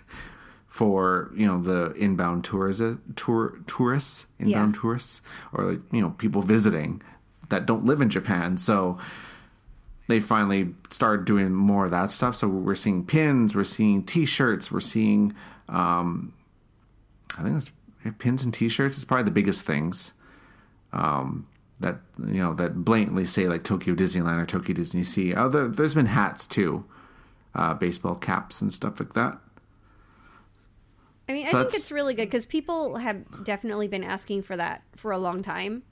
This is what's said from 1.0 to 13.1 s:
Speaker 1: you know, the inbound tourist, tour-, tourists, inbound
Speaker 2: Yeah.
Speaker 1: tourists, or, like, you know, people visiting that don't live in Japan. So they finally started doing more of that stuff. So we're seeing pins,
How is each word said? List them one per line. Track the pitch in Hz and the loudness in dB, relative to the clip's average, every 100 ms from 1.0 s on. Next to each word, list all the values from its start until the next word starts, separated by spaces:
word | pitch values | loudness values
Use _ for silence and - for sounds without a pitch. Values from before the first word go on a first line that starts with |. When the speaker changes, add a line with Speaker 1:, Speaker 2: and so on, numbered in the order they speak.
| 92 92 78 95 | 4 2 -2 2
Speaker 1:
you | 107 | 2
know, | 90 | 2
the | 87 90 85 | 2 0 0
inbound | - 101 92 87 87 | 0 0 2 0 -2
tourist, | 85 98 95 98 113 117 - | -2 0 0 0 -2 -2 -10
tour-, | 139 - 113 113 - - | -8 0 2 0 -4 -12
tourists, | - 123 135 135 - - _ | 0 2 2 -2 -8 -12 _
inbound | 107 104 104 | 0 4 2
Speaker 2:
Yeah. | 104 | 2
Speaker 1:
tourists, | 113 120 - - - - - | -2 -2 -6 -12 -16 -18 -8
or, | - 95 | -4 -2
like, | 90 - | -2 -2
you | 117 | 0
know, | 90 | 0
people | - 110 101 | 0 0 0
visiting | 95 107 107 85 76 - - - _ _ - | 4 6 6 2 -2 -6 -12 -20 _ _ -4
that | 98 95 | -2 0
don't | 113 | 2
live | 113 147 | 4 4
in | 123 | 4
Japan. | 95 - 90 87 92 | 2 0 0 0 -2
So | - 104 92 90 - - - - - _ - - - - - | 2 2 2 -2 -10 -16 -18 -20 -20 _ -20 -20 -20 -18 0
they | 113 | 2
finally | 104 110 101 98 90 - - | 4 2 4 2 0 -4 -10
started | - 113 104 90 | 0 2 2 2
doing | 101 95 | 2 4
more | 92 101 101 | 4 4 4
of | 92 | 2
that | 87 95 | 2 0
stuff. | - 123 | 0 -2
So | 117 104 | 0 0
we're | 95 92 | 0 0
seeing | 95 110 92 | 0 0 0
pins, | 90 | 2